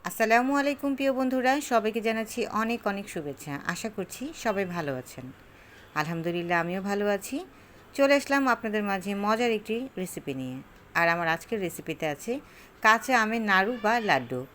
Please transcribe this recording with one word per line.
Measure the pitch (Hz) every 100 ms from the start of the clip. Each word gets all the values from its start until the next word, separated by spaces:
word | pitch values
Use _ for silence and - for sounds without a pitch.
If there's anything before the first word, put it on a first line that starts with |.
| 175
আসসালামু | - 220 233 262 285
আলাইকুম | 277 277 277 262
প্রিয় | 269 254
বন্ধুরা, | 262 254 254 277 277
সবাইকে | 233 214 226 220
জানাচ্ছি | 220 220 - - 214
অনেক | 226 233 208
অনেক | 196 202
শুভেচ্ছা। | 175 147 135 - 139 -
আশা | 175 220 214
করছি | 185 - 277 330
সবাই | 233 196 185 175
ভালো | 147 131
আছেন। | 127 - 127 - - - - - - 151
আলহামদুলিল্লাহ, | 156 165 165 175 170 175
আমিও | 170 185 196
ভালো | 202 208 202
আছি। | - 277 381 - - - - -
চলে | 277 285
আসলাম | 269 277 269
আপনাদের | 233 220 208 202
মাঝে | 196 190 202
মজার | 208 220 240 214
একটি | 220 226 262 -
রেসিপি | 185 - 147 135
নিয়ে। | 131 131 - - - 165
আর | 170
আমার | 170 165
আজকের | 165 - 220 180
রেসিপিতে | - - 156 156
আছে | 143 - 269 - - - -
কাঁচা | 220 226 233 247
আমের | 214 226 214
নাড়ু | 190 196 247
বা | 214 233 208
লাড্ডু। | 139 120 127 131